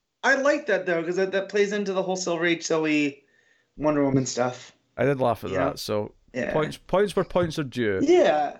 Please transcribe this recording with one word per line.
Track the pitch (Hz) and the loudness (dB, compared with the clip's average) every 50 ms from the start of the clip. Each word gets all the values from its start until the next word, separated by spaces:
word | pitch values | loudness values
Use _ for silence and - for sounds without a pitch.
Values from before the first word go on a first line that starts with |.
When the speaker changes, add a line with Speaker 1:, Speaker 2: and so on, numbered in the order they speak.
| _ _ _ _ - | _ _ _ _ 0
Speaker 1:
I | 240 269 | 2 2
like | 269 262 285 302 294 294 - | 2 2 2 2 0 0 0
that, | 202 175 180 | -2 0 0
though, | 185 170 165 160 | 0 -2 0 -2
'cause | 165 180 | -2 -2
that, | 185 190 185 | 0 0 0
that | 185 196 190 190 | 0 -2 -2 0
plays | - 208 202 196 208 | 0 0 0 2 0
into | 208 202 190 190 | -2 -4 -2 -2
the | 185 185 | -2 -2
whole | 185 185 | -2 -4
Silver | 185 - 180 170 160 165 | -4 -2 -2 -2 0 0
Age, | 170 165 165 165 | 0 0 0 -2
Silly | - 165 160 156 156 151 151 147 143 139 - _ _ _ _ _ _ _ _ _ _ _ - | -2 0 0 0 2 2 2 0 0 -2 -6 _ _ _ _ _ _ _ _ _ _ _ -4
Wonder | 139 151 151 147 143 | 0 0 2 2 2
Woman | 135 131 135 127 - | 2 2 0 0 0
stuff. | - 120 123 127 123 - - - - _ _ _ _ | -2 -2 -2 -2 -4 -8 -14 -20 -20 _ _ _ _
Speaker 2:
I | - 120 | -2 0
did | 135 143 131 | 0 0 2
laugh | 127 120 107 - - | 0 0 0 0 -4
at | 92 | -4
Speaker 1:
Yeah. | 95 92 87 80 | -2 -2 -2 -2
Speaker 2:
that, | 78 - | -2 -4
so | - - 107 104 104 - - _ _ _ - | -6 -4 -4 -4 -4 -6 -10 _ _ _ -8
Speaker 1:
Yeah. | 127 - - - | -6 -4 -2 -2
Speaker 2:
points, | 156 156 151 139 - | -2 -2 -2 -4 -10
points | _ - - 185 208 202 - | _ 0 0 2 2 2 0
where | 196 175 | -2 -2
points | - - 185 180 165 147 - | 0 0 0 0 0 -2 -4
are | 151 | -6
due. | 123 - 123 117 104 98 95 269 | -4 -4 -2 0 0 2 2 4
Speaker 1:
Yeah. | 294 359 359 285 185 151 151 147 - - - | 4 6 6 6 4 4 2 0 -2 -6 -8